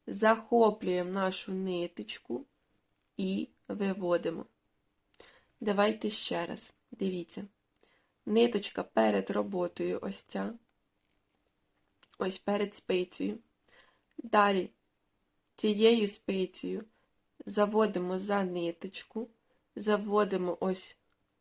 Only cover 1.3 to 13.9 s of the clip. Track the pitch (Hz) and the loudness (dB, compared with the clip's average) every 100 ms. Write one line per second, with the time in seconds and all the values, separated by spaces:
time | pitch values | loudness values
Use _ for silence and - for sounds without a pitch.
1.3 | 190 - 190 190 175 175 - 214 - - | -2 -6 -4 -2 -2 -4 -6 -10 -10 -8
2.3 | 247 285 _ _ _ _ _ _ - 190 | -8 -10 _ _ _ _ _ _ -6 -2
3.3 | 196 240 _ - 202 196 190 180 175 170 | -2 -6 _ -10 -4 -2 -2 0 0 0
4.3 | 165 - _ _ _ _ _ _ - - | -6 -10 _ _ _ _ _ _ -20 -20
5.3 | - _ - 214 196 208 220 208 - - | -20 _ -8 -2 2 2 2 -4 -4 -4
6.3 | 170 170 - - - _ - 196 180 175 | -4 -4 -8 -12 -18 _ -6 -4 -4 -8
7.3 | - 202 _ _ - - _ _ _ - | -10 -12 _ _ -20 -20 _ _ _ 0
8.3 | 214 240 214 - - 190 - 220 202 196 | 4 4 2 -2 -6 -2 2 4 4 0
9.3 | 202 202 190 175 - 175 180 196 196 - | -2 -2 -2 -4 -2 -4 -4 -6 -10 -10
10.3 | 190 196 233 _ _ _ _ _ _ _ | -6 -6 -8 _ _ _ _ _ _ _
11.3 | _ _ _ _ _ _ _ _ - 190 | _ _ _ _ _ _ _ _ -6 -4
12.3 | 190 - 202 202 - - 185 180 - 190 | -4 -2 -2 -2 -4 -2 0 -2 -4 -4
13.3 | 226 _ _ _ - _ | -4 _ _ _ -20 _